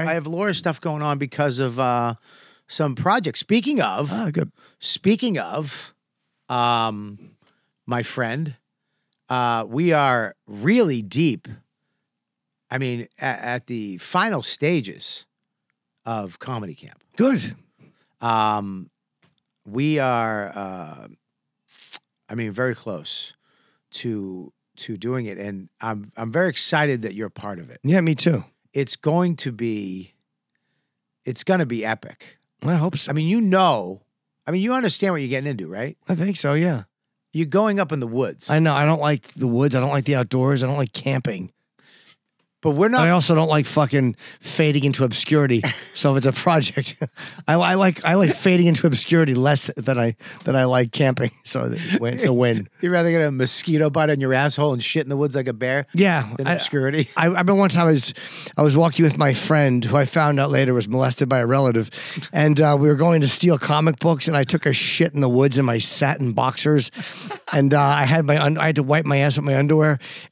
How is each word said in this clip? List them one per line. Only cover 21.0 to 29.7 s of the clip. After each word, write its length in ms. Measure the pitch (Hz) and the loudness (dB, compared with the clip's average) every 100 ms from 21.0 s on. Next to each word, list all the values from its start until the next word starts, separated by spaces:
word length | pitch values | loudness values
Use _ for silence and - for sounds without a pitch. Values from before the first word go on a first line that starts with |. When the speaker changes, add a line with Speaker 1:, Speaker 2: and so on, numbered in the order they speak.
| 52 55 _ _ _ _ _ - - - _ _ - | -20 _ _ _ _ _ _ -20 -20 -20 _ _ -12
Speaker 1:
I 60 | 113 | -8
mean, 160 | 110 | -8
very 240 | 101 127 113 | -4 -4 -4
close 560 | 113 87 - - - - _ _ _ _ _ | -10 -10 -10 -12 -14 -20 _ _ _ _ _
to, 580 | - 120 107 95 92 80 _ _ - | -10 -8 -6 -8 -12 -16 _ _ -18
to 200 | - 101 | -14 -8
doing 300 | 113 127 110 | -6 -6 -8
it, 100 | 95 | -10
and 300 | 101 98 92 - | -10 -10 -14 -12
I'm, 320 | 113 107 104 - | -8 -8 -12 -12
I'm 140 | 113 | -4
very 180 | 156 185 | -2 -2
excited 540 | 131 - 156 147 123 | -2 -2 0 0 -2
that 120 | 107 | -6
you're 120 | 98 104 | -8 -10
a 40 | |
part 260 | - 104 92 | -10 -14 -14
of 120 | 73 | -16
it. 100 | 60 | -6
Speaker 2:
Yeah, 180 | 135 185 | 0 2
me 120 | 160 | 2
too. 300 | 151 170 127 - _ _ | 0 0 0 -4 _ _
Speaker 1:
It's 220 | 139 135 | -6 -6
going 400 | - 151 165 180 156 | -4 -2 0 0 -2
to 140 | 135 | -8
be, 640 | 110 117 | -6 -6